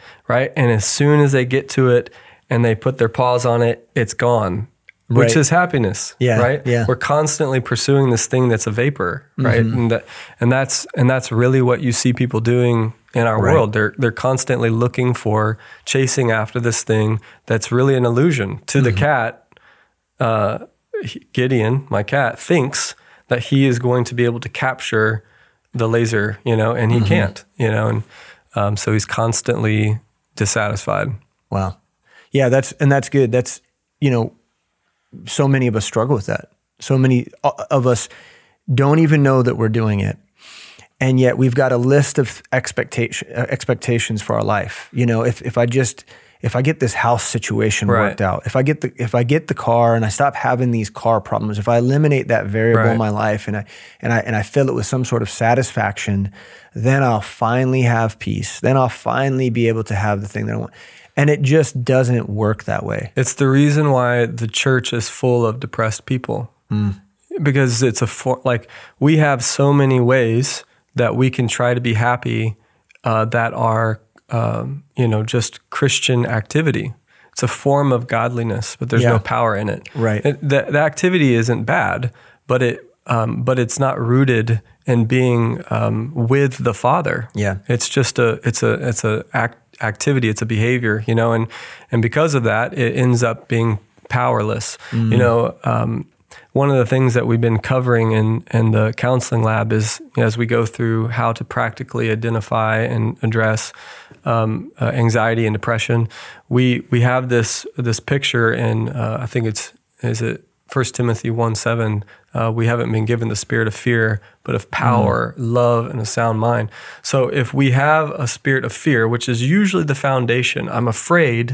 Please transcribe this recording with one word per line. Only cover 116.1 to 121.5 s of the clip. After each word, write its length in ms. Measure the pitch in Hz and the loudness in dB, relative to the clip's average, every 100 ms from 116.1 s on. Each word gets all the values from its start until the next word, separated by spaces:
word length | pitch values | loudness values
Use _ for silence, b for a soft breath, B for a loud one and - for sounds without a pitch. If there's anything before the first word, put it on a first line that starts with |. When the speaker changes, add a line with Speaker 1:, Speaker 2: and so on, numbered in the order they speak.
| - 117 110 | -2 0 0
Speaker 1:
mind." 300 | 117 117 110 B B B | 0 0 -2 B B B
So 260 | - 135 127 | -2 0 0
if 260 | 143 120 | 0 -2
we 160 | 135 139 | 2 2
have 400 | 127 147 156 151 | 4 4 2 0
a 160 | - 123 | -2 -4
spirit 380 | - 139 131 | -4 -2 -2
of 80 | 117 | -2
fear, 340 | - 160 123 113 | -4 0 2 2
which 220 | 117 - | 0 -2
is 200 | 117 127 | -2 2
usually 360 | 190 202 185 | 2 2 0
the 100 | 151 | 0
foundation, 720 | 139 143 131 117 123 120 - 120 | 0 0 0 0 0 0 -2 -4
I'm 200 | 117 120 | -2 -2
afraid 640 | 110 - 170 147 117 120 | -2 0 2 2 0 -2